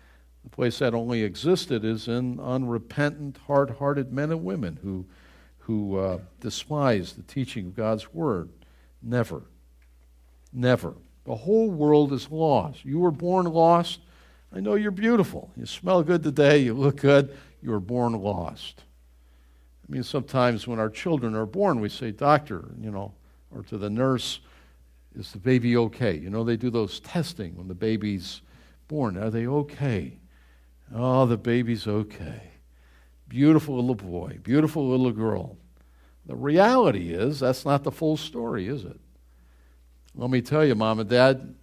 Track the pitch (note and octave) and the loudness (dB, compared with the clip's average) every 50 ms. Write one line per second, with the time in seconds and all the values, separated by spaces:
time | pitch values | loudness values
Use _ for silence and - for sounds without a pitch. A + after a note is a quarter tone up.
0 | _ _ _ _ _ _ _ _ - A#2+ - - B2+ A#2+ A2+ - C#3+ B2+ A2+ A#2 | _ _ _ _ _ _ _ _ -20 -14 -6 -2 -2 -2 0 0 0 0 0 0
1 | A#2 A#2+ B2 A#2 A2 G#2 F2 - - D3+ F#3 - - - C3 A2+ G#2 A2 A2+ G#2+ | -2 -2 -2 -2 -2 -2 -4 -2 0 0 0 0 0 -2 -4 -2 -2 -2 -4 -4
2 | - A#2 A#2 A#2+ B2+ B2+ B2 - - B2+ B2+ C3 C3+ B2 A#2 A2+ A2+ - - - | -4 -4 -4 -2 -2 -4 -6 -6 -6 -4 -4 -2 -2 -2 -4 -4 -6 -6 -4 -2
3 | D3 D3 D3 D3 D3 C#3 C3+ - - - C#3+ C#3 C#3 C3 A#2 - C#3+ C#3+ C#3+ C#3+ | -2 -2 -2 -6 -10 -12 -12 -12 -6 0 2 2 2 2 0 -4 -2 -2 -2 -2
4 | C3+ C3+ B2+ C3 D3 D3+ E3 D#3+ E3 F#3 G3 F3 A2+ F2 D#2 - - G2+ G2 F#2 | -2 -4 -4 -4 -4 -2 -4 -4 -4 -6 -6 -4 -4 -6 -6 -8 -8 -8 -6 -8
5 | F2+ F#2 - - - - - - - _ _ _ - - A2+ G#2 G#2 G2+ G2 F#2+ | -8 -12 -16 -20 -20 -20 -20 -20 -20 _ _ _ -6 -4 -2 -2 -2 -2 -2 -2
6 | F#2+ F#2+ F#2 F2 F2+ - - - - A2+ G2+ - - - D3+ D3 C#3+ C3+ A#2+ G2+ | -2 -2 -2 -4 -8 -14 -16 -14 -10 -10 -8 -8 -8 -4 -2 0 2 2 2 2
7 | F2 - - - - - - - B2+ - - A2+ F#2+ F2+ F#2 A#2+ A2 G#2+ A2 G#2+ | 0 -4 -10 -16 -16 -10 -6 -6 -6 -6 -6 -8 -10 -8 -6 -4 -2 0 0 -2
8 | - - - D#3+ E3 D3+ A2 F2+ D#2+ - - - _ - _ _ _ _ _ _ | -4 -6 -6 -4 -2 0 0 -2 -4 -8 -12 -20 _ -20 _ _ _ _ _ _
9 | - A#2 A#2+ B2 A#2 - F2 C#2+ - - _ _ _ _ _ _ _ _ _ _ | -8 -2 0 0 0 -2 -4 -12 -14 -16 _ _ _ _ _ _ _ _ _ _
10 | _ _ _ _ _ _ _ _ _ _ - B2+ A#2+ B2 B2+ A#2 - E2+ - - | _ _ _ _ _ _ _ _ _ _ -6 0 2 4 2 2 2 -4 -10 -12
11 | - - _ _ - - A#2+ A2+ A#2 E3 G#3 A3 A3+ A3 F#3 D3+ D3 D3 D3+ D3 | -18 -20 _ _ -12 -10 -8 -6 -2 2 2 2 2 2 0 2 4 6 6 6
12 | D3 C#3 C#3 B2 - - D3+ D#3 D#3+ D#3 C#3+ A2+ F#2 - C3 - - C3+ C3+ D#3+ | 6 4 2 -4 -6 -6 -4 -2 0 2 2 2 2 0 -6 -10 -8 -4 -2 0
13 | F3+ F3+ D#3+ B2+ F3 F3 F3+ F#3+ F3+ E3+ D#3 E3 E3 E3 E3+ E3+ E3+ - - - | 2 0 0 0 -2 0 0 2 2 2 4 4 6 6 6 6 4 0 -6 -12
14 | - _ _ _ - - _ _ _ _ - F#3+ G3 G#3 G#3 G#3 G#3+ G#3 F#3+ F3+ | -16 _ _ _ -20 -20 _ _ _ _ -10 -6 -2 0 2 2 2 0 -2 0
15 | G#3 A3+ A#3+ A3 F#3 - - - - - - - A#2 A2+ - - - F3 F#3 F3+ | 2 4 4 4 4 2 -2 -10 -14 -14 -14 -14 -12 -12 -12 -6 0 2 4 4
16 | D#3+ D3+ F3+ E3+ D3+ D#3 C3+ C#3+ D3 C#3+ D3 D3 C3+ A#2+ A2+ C3 C3+ C#3+ C#3 C#3+ | 4 4 2 2 2 0 4 6 8 8 8 8 6 4 2 2 2 2 2 4
17 | - C#3 C#3+ C#3 C#3+ C#3 - - - - - _ - C3 A2+ G#2 F2+ F#2 B2 B2 | 6 8 8 8 6 4 -2 -14 -20 -20 -20 _ -6 -4 -4 -4 -4 -2 -2 0
18 | A#2+ A#2+ A#2 A2 F#2+ G#2 G2+ F2+ F2 D2+ - - - - - - - _ _ _ | 0 0 0 -2 -2 -4 -4 -4 -6 -8 -10 -14 -16 -18 -20 -20 -20 _ _ _
19 | _ _ _ _ _ _ _ _ _ _ _ _ _ _ _ _ - - C#3+ C3+ | _ _ _ _ _ _ _ _ _ _ _ _ _ _ _ _ -16 -10 -8 -8
20 | A#2+ - - D3 A#2+ - - C3+ B2 B2 A#2 G#2+ - - A#2+ A2+ A2 A2 A2 - | -6 -4 -4 -6 -4 -2 0 2 2 2 2 0 -4 -6 -4 -2 -2 -4 -4 -4
21 | - F3+ E3 D3 A#2+ A2+ A2 A2 A2 G2+ G2 F3+ G#3 G3 D#3 A#2 G#2+ G#2 - - | -4 -2 -2 0 0 -2 -2 -2 -4 -4 -2 0 0 2 2 0 -2 -4 -6 -6
22 | C3 A#2 G2+ - C#3+ C#3+ D3+ C#3+ D3 - G#2 E2+ - - - - A2 A2 G#2 G2 | -8 -8 -6 -2 2 4 4 4 2 -2 -10 -10 -10 -12 -14 -12 -10 -10 -8 -8
23 | G2+ G2+ G2+ - _ _ _ _ _ _ - A2 G#2 - - G#2+ G2 G#2 G#2 A2+ | -10 -12 -14 -18 _ _ _ _ _ _ -16 -16 -12 -10 -8 -6 -4 -4 -2 0
24 | B2+ C3+ C3 A#2+ - - - - - - - - - _ _ _ _ _ _ _ | 2 2 2 0 -2 -4 -8 -10 -14 -18 -20 -20 -20 _ _ _ _ _ _ _
25 | _ _ - - G#2 - - G2 F2+ B2+ C3 B2+ A#2 A#2+ A#2+ A#2+ A#2 A2 - - | _ _ -18 -16 -16 -14 -12 -4 0 2 2 4 4 2 2 2 2 0 -2 -2
26 | C3 A2 F2+ D#2+ - F#2 G2 A2 A#2 A#2 A#2 A2 A#2+ B2+ A2+ A#2 A2 F#2+ - - | -2 -2 -2 -2 -4 -6 -6 -4 -2 0 -2 0 -2 -2 -2 0 -2 -2 -4 -10
27 | - - - F3+ D#3 - - - G#2 E2+ F2 F2+ F2+ F#2 F#2 F2+ G#2 A2 A2 A2 | -12 -6 -4 -4 -4 -4 -6 -10 -10 -10 -10 -12 -12 -12 -8 -4 -2 -2 0 0
28 | G#2 G#2 G2+ F#2+ E2+ - - - - _ - - - - _ _ _ - D#3 D3+ | -2 -2 -4 -4 -6 -10 -16 -18 -20 _ -20 -20 -20 -20 _ _ _ -8 -4 -4
29 | C3+ A2 F#2 F2+ G#2+ A2 G#2+ A2+ A#2 A#2+ C#3 D3 C#3+ D3 - - C#3+ C#3 A#2 F#2+ | -2 -2 -2 -4 -4 -4 -4 -4 -2 -2 -2 -2 -2 -4 -6 -4 -2 -2 -2 -2
30 | D#2 C2 - - - - _ _ _ _ _ _ _ _ _ _ _ - A#2 A2 | -4 -6 -12 -16 -20 -20 _ _ _ _ _ _ _ _ _ _ _ -12 -8 -4
31 | B2 B2+ B2+ C3 C3 A#2+ A#2 G#2+ F#2+ A#2+ A#2 B2 A#2+ A#2 A#2+ G#2+ - A2 G#2 G#2+ | -2 2 4 4 4 4 2 0 0 0 0 0 2 0 -2 -4 -2 -2 -2 -2
32 | G#2+ G#2 - - - D2+ - - - - - - _ _ _ _ _ _ _ _ | -2 -4 -8 -12 -14 -12 -14 -14 -16 -20 -20 -20 _ _ _ _ _ _ _ _
33 | _ _ _ _ _ - A#2 A#2+ C#3 D3+ D#3 D#3 D3+ D#3 C#3 B2 B2 B2 B2+ G#2 | _ _ _ _ _ -8 0 4 6 6 6 6 4 0 -2 -2 0 0 -2 -2
34 | G2+ F#2 F2 F2 E2 D#2 - F2+ - G2+ B2 D3 D#3 D3+ D#3 E3 C#3 C3 B2+ C3 | -6 -8 -8 -8 -8 -8 -12 -10 -4 0 2 2 2 2 0 -2 0 0 2 2
35 | B2+ B2+ A2+ G#2+ A2 A2+ G#2 F#2+ F2 - - - - - _ _ _ _ _ _ | 2 2 0 0 -2 -2 -2 -2 -4 -8 -12 -18 -20 -20 _ _ _ _ _ _
36 | _ _ _ _ - - C3+ B2 B2 C#3+ D3+ E3+ G3 A3 B3+ C4 A#3 E3 A#2 G2 | _ _ _ _ -16 -14 -10 -6 -2 2 4 6 6 6 6 6 4 4 2 0
37 | F2 E2+ E2 F2 G#2 C3+ D3+ C3 C3 B2+ C3 - - D3+ C#3 C#3 - D3 B2+ - | -2 -4 -4 -2 -2 -2 -2 0 0 0 0 0 0 0 0 0 0 -2 -6 -2
38 | E3 D#3 D#3 D3+ - - - A#3+ A#3 - - A#2 F#2 G2 B2+ - A2 F2+ - - | -2 0 0 -2 -4 -8 -8 -6 -6 -4 -4 -4 -4 -6 -6 -8 -10 -12 -16 -18
39 | _ _ _ _ _ _ _ _ _ _ _ _ _ _ _ _ _ _ _ _ | _ _ _ _ _ _ _ _ _ _ _ _ _ _ _ _ _ _ _ _
40 | _ _ - - A#2+ B2 B2+ B2 A#2+ - D3 D#3 D#3 D3 B2 G#2+ A2 A2 A2 A2 | _ _ -12 -8 -4 -2 0 0 0 0 2 4 4 4 4 2 2 0 0 0
41 | A2+ G2 A#2+ B2 B2+ C3+ C3+ C3 - - - - | 0 2 4 6 8 6 6 4 -2 -12 -18 -14